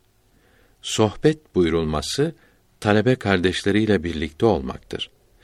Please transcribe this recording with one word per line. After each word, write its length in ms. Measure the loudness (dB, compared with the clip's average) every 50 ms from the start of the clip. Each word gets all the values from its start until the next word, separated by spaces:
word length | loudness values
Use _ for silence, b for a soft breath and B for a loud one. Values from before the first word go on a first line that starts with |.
| _ _ _ _ b b b b b b b b b b b b
Sohbet 760 | -12 -6 0 0 0 0 0 0 0 0 0 -2 _ _ 0
buyurulması, 800 | 0 2 2 2 0 -2 -2 -4 -4 -4 -4 -4 -2 -4 -4 -6 b b b b b b b _ _
talebe 360 | 0 2 2 2 2 2 0
kardeşleriyle 880 | 0 0 0 2 2 2 0 0 0 0 0 2 2 2 2 2 0 0
birlikte 420 | -4 -6 -4 -6 -8 -4 0 2
olmaktır. 640 | 2 2 0 -2 -6 -10 -12 -12 -12 -10 -10 -10 -12 _ _ _ _ B B